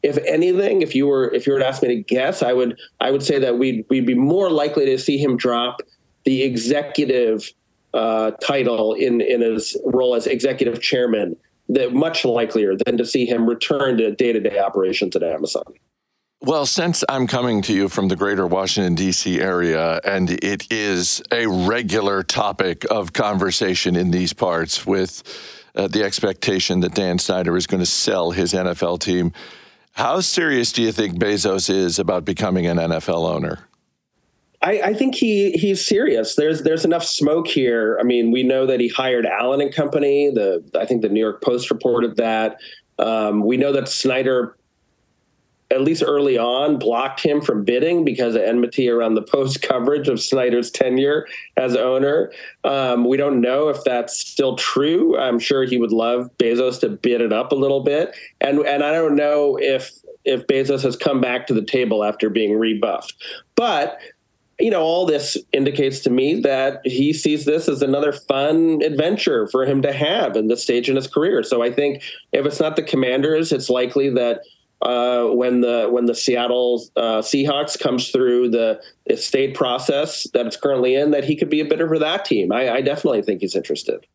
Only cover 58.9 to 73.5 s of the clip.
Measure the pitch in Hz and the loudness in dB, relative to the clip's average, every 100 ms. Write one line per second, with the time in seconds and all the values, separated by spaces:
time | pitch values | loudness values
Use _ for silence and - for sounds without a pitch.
58.9 | 160 160 143 147 147 143 127 135 131 - | 2 2 2 2 2 2 2 0 -2 -4
59.9 | - - - 135 131 - 135 135 135 131 | -18 -20 -8 -2 -2 0 0 2 0 0
60.9 | 120 156 135 123 123 - 113 104 131 120 | 0 0 2 0 -2 0 0 0 0 2
61.9 | 110 104 107 107 101 104 107 113 107 107 | 2 0 0 0 2 2 2 2 0 -2
62.9 | 90 - - - - _ - 233 160 143 | -2 -8 -16 -16 -16 _ 0 2 0 -2
63.9 | - - _ _ _ _ - 226 190 160 | -6 -18 _ _ _ _ -2 0 2 2
64.9 | 170 180 147 139 - - 135 139 139 135 | 2 2 0 -2 -6 -6 -2 -2 0 -4
65.9 | 135 127 123 139 175 139 131 135 139 131 | -2 -2 0 0 0 -2 0 -2 -4 -6
66.9 | 127 143 151 156 151 143 156 160 139 139 | -2 -2 -2 -2 -2 -2 -2 -2 -2 0
67.9 | 139 147 143 - 135 147 160 165 156 151 | 0 -2 -4 -4 -2 2 2 2 2 0
68.9 | 143 160 208 - 127 104 131 131 135 139 | 0 0 0 0 0 0 0 2 2 0
69.9 | 135 147 214 160 117 110 120 - 120 120 | 0 -2 0 -2 0 0 0 0 0 0
70.9 | 131 131 143 165 190 110 120 120 123 143 | -2 0 0 2 0 0 0 0 0 -2
71.9 | 139 - - _ - 143 143 156 156 - | -4 -12 -18 _ 0 0 0 0 0 0
72.9 | 143 127 131 147 160 160 | 0 2 2 2 0 0